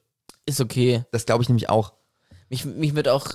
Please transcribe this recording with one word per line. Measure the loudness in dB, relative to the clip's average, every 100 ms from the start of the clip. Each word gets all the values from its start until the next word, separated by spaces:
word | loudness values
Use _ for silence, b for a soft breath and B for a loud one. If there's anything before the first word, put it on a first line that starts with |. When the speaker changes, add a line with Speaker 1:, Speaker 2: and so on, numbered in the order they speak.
| _ _ -20 _ -6
Speaker 1:
Ist | -4
okay. | -2 2 2 2 -2
Speaker 2:
das | -6 0
glaub | 2
ich | 4
nämlich | 2 2
auch. | 0 0 _ _ _ b b b
Speaker 1:
Mich, | -8 -8
mich | -4 -2 0
würde | 2
auch, | 0 -2